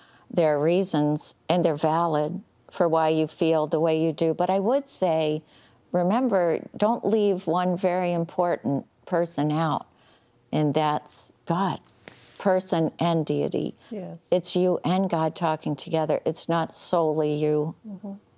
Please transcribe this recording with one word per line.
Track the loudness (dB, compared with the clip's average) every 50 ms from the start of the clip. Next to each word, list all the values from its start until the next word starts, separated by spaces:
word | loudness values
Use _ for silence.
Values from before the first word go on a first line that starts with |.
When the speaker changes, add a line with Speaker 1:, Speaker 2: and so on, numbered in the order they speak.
| -20 -20 -20 -20 _ -4
Speaker 1:
There | 0 2 2 4 2
are | 2
reasons, | 2 2 2 2 0 0 0 2 2 2 0 -2 -4 -8 -16 _ _
and | 0 2 2 2
they're | 2 2
valid, | 2 2 2 2 2 2 2 2 0 0 -2 -4 -8 -12 _ _ _ _ -6
for | -2 0 2
why | 2 4 4 4 4
you | 2 2 0
feel | 0 -2 0 2 2 4 2 2
the | 0 0 0
way | 2 2 2 2
you | 2 0
do. | 0 0 0 0 2
But | 2 0 0
I | 0 0
would | 2 0 0 0 -2 -6
say, | -6 -2 0 0 2 2 0 0 -2 -4 -6 _ -20 -20 -20 _ _ _ _ _
remember, | -2 0 0 2 2 0 0 2 2 2 2 2 0 -2 -4 -8 -4
don't | 0 0 0 0 0 0
leave | 0 0 2 2 2 0 0 -2
one | -2 0 0 0 0 0
very | 0 0 0 0 0 0 0
important | 0 -2 -4 -2 -2 -2 0 0 0 -2 -2 -2 -2 -4 -4 _ _ _ _
person | -2 0 0 0 -2 -2 -2 -2 0
out, | 0 0 0 0 -2 -4 -6 _ _ _ _ _ _ _ _ _ _ _ _ _
and | -2 0 0 2 2
that's | 0 0 0 -2 -4 -6 -10 -14 -14 -14 -16 _ _ _
God. | -2 -2 0 0 -2 -4 -6 -12 _ _ _ _ -20 -20 -20 -20 -20 -10
Person | -2 0 0 2 0 0 0 0 0 0 0 -2 -2
and | 0 0 0 0 0
deity. | -2 -2 -2 -2 -2 -2 -4 -4 -6 -8 _ -16 -14
Speaker 2:
Yes. | -12 -12 -10 -12 -14 -14 _ 0
Speaker 1:
It's | 0 0 0 0 0
you | 2 2 2 2 0 0
and | 0 0 0 0 0
God | 0 0 0 -2 -2
talking | -2 -2 -2 -2 -2 -4 -6 -6
together. | -6 -4 -2 -2 0 0 0 0 0 0
It's | -2 -4 -4 -4
not | -2 -2 -2 -2 -4 -8
solely | -12 -6 -2 0 2 2 2 2 0 0 0 0
you | 0 0 0 0 0 -2 -4 -6 -10 -14
Speaker 2:
Mm-hmm. | -16 -14 -12 -12 -12 -14 -14 -18 _ _